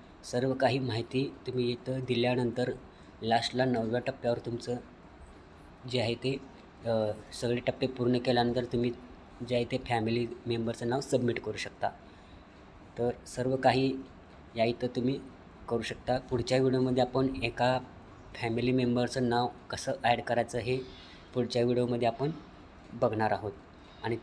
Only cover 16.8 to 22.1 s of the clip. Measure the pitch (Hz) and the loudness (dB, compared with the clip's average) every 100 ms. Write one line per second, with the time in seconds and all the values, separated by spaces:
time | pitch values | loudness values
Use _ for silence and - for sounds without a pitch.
16.8 | 131 127 123 120 131 131 117 - 120 127 | 2 2 2 2 0 0 -4 2 2 2
17.8 | - - - - - - 117 113 120 127 | -2 -16 -20 -20 -18 -6 -2 0 2 4
18.8 | 123 120 120 135 123 120 123 - - - | 4 2 0 0 2 2 0 -4 -10 -8
19.8 | - - 113 120 - 117 113 123 110 131 | -4 0 2 2 2 0 0 -2 -2 -2
20.8 | 131 - - - - 127 120 120 120 123 | -4 -14 -20 -20 -8 -2 0 2 2 2
21.8 | 123 120 117 | 2 2 0